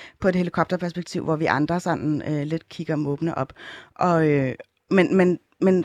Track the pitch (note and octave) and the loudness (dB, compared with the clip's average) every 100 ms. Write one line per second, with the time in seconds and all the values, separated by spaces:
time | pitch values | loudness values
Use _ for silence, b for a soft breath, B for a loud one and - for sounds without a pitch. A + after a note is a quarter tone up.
0 | B B G3 F3+ F3 - D#3+ F3+ F3 F3+ | B B 0 2 0 0 -2 -2 -4 -8
1 | E3+ F3+ - D#3 D#3+ C3 D3+ F3 F3+ D#3 | -8 -4 -2 0 0 0 0 -2 -2 -2
2 | D3 D3 - D3+ D3 D#3+ - - D#3+ D3+ | -2 -2 -2 -4 -4 -6 -8 -10 -4 -2
3 | C#3+ C#3+ E3 - C3 - B B B - | -2 -2 -4 -4 -6 -10 B B B -2
4 | F3+ E3 D#3 C#3+ C3 - - _ - G3 | 2 4 4 2 0 -4 -12 _ 0 2
5 | F3 F#3+ F3+ E3+ _ - F#3+ F#3 | 4 4 4 2 _ 0 2 2